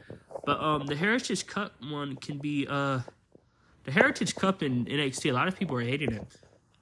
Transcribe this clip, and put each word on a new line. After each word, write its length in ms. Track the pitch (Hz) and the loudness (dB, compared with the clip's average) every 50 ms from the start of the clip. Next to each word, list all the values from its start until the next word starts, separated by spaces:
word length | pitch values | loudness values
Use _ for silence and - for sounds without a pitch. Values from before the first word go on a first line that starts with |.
| - - - - - - - - - | -18 -18 -18 -18 -16 -14 -14 -6 -2
But, 160 | - 143 - | 0 0 0
um, 260 | 143 156 151 147 143 | 2 0 0 0 0
the 100 | 143 147 | -2 -4
Heritage 500 | 143 175 208 226 254 - - 208 180 - | 0 0 2 2 2 0 0 -2 -4 -4
Cup 260 | - - 196 208 - - - - | -4 -6 -6 -6 -6 -8 -12 -10
one 340 | 143 151 147 143 143 135 | -8 -6 -6 -6 -6 -6
can 220 | 127 - - 147 143 | -8 -8 -8 -8 -6
be, 280 | 139 147 147 143 139 - | -4 -2 -2 -2 -2 0
uh, 320 | 139 143 139 139 135 127 123 - - _ _ _ - - _ _ _ _ _ _ _ - - | 0 0 2 2 2 0 -2 -4 -10 _ _ _ -20 -20 _ _ _ _ _ _ _ -16 -6
the 80 | - 131 | 0 4
Heritage 420 | 190 240 277 285 - 214 160 - | 6 6 6 6 2 0 -2 -2
Cup 280 | - - 190 190 190 160 | 2 2 2 2 2 2
in 260 | 143 127 123 117 - | 2 2 2 0 0
N 120 | 127 143 | 0 0
X 200 | 147 135 127 - | 0 0 0 0
T, 80 | - 156 | 0 2
a 40 | 127 | 2
lot 160 | 123 143 185 | 2 2 2
of 80 | 190 | 0
people 200 | - 196 170 135 | 0 -2 -2 0
are 60 | 123 120 | 0 0
hating 300 | 117 127 143 147 123 113 | 0 0 0 0 0 -2
it, 140 | 104 95 - - - - - _ _ _ _ _ _ | -2 -6 -10 -16 -20 -20 -20 _ _ _ _ _ _